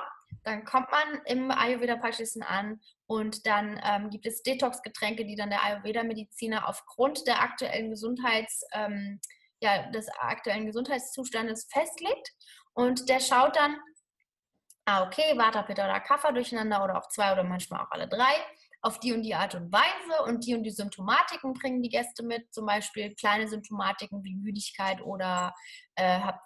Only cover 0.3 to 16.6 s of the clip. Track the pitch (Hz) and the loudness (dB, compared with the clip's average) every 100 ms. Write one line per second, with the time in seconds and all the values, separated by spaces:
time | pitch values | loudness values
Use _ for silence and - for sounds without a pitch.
0.3 | - 220 214 220 262 254 294 302 285 - | -10 -6 -6 0 0 4 2 2 -2 -2
1.3 | 254 262 - 233 247 240 233 233 226 226 | 0 2 2 2 2 0 0 -2 -4 -6
2.3 | 226 - 185 208 220 _ _ - 220 220 | -6 -2 -2 -2 -8 _ _ -4 -2 -2
3.3 | 214 226 208 214 208 214 202 208 214 233 | -2 2 2 2 -2 0 0 -2 -6 -6
4.3 | 220 - 262 247 240 220 - 214 220 208 | -4 -2 0 0 -2 -10 -4 -4 -2 -6
5.3 | 208 208 202 208 208 202 220 226 220 208 | -4 -2 0 0 0 -2 -2 -2 -4 -10
6.3 | - 226 214 - - - - 262 302 - | -8 -4 -2 -2 -6 -10 2 2 2 0
7.3 | 226 - - 269 - 220 214 226 247 247 | 2 2 0 -4 -2 -4 -6 -4 -2 2
8.3 | 220 220 - - 214 208 202 202 202 - | 2 0 -6 -6 -4 -4 -4 -6 -10 -14
9.3 | - _ _ 214 196 - 220 220 - 247 | -18 _ _ 2 2 0 -6 -6 -4 -4
10.3 | - 233 208 214 214 262 262 247 - 247 | -2 -2 -2 -2 -4 -2 -2 -4 -8 -4
11.3 | 226 226 220 - 269 330 - 349 539 - | -4 -4 -6 -2 0 0 -2 -2 -2 -4
12.3 | - - - _ - 247 254 - 262 262 | -18 -20 -20 _ 0 2 2 2 2 4
13.3 | 254 285 302 294 294 - _ _ _ _ | 6 6 6 2 2 -10 _ _ _ _
14.3 | _ _ _ _ _ - 196 190 - 311 | _ _ _ _ _ 2 2 2 2 4
15.3 | 254 220 220 208 196 196 196 - 285 302 | 6 4 2 -2 -2 0 0 2 4 4
16.3 | 247 247 226 | 2 0 -2